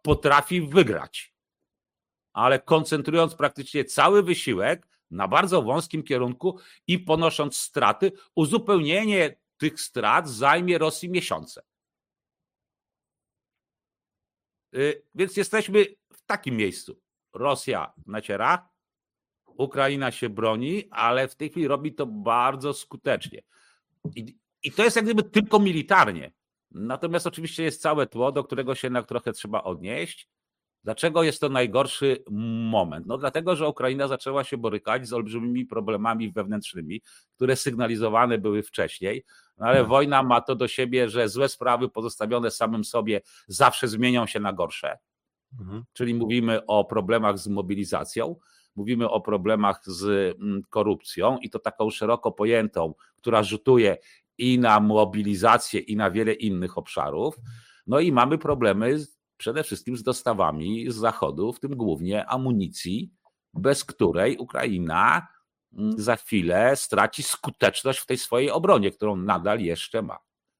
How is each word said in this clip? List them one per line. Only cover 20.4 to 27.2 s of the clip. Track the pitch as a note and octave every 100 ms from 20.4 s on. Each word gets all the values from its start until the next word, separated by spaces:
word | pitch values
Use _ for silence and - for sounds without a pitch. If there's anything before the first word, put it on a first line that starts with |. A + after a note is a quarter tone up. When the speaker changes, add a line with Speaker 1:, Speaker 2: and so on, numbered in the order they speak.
| A2 A2 C3 G3 -
Speaker 1:
ale | A#2 A#2 B2+ C3
w |
tej | - D3
chwili | E3+ D3+
robi | C#3 D3+
to | - C3
bardzo | G#2+ G2+ A#2 B2+ C3+ C#3
skutecznie. | C3+ - - - G#2+ - - _ _ _ _ _ _ - -
I, | A2+ - _ _
i | -
to | -
jest | A3+ A3+
jak |
gdyby | A3 G#3+
tylko | G#3+ A3 G#3+ G#3+
militarnie. | G3 D#3+ - F#3+ A#2+ E2+ C2+ _ _ _ _
Natomiast | - A2 C3 E3+ E3+